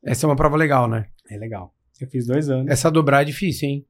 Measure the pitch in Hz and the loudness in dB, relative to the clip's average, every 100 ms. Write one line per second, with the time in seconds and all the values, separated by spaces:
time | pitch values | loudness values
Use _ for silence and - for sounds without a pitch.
0 | - 127 160 139 156 147 160 139 120 113 | -4 0 0 2 2 2 2 2 2 -2
1 | 107 - _ 104 110 104 90 _ _ _ | -6 -14 _ -12 -10 -10 -14 _ _ _
2 | 131 131 120 131 151 131 135 143 170 160 | -8 -6 -2 -2 0 -2 0 0 2 2
3 | 147 139 147 143 196 143 143 139 139 | 4 4 2 -2 -4 -2 -4 -4 -8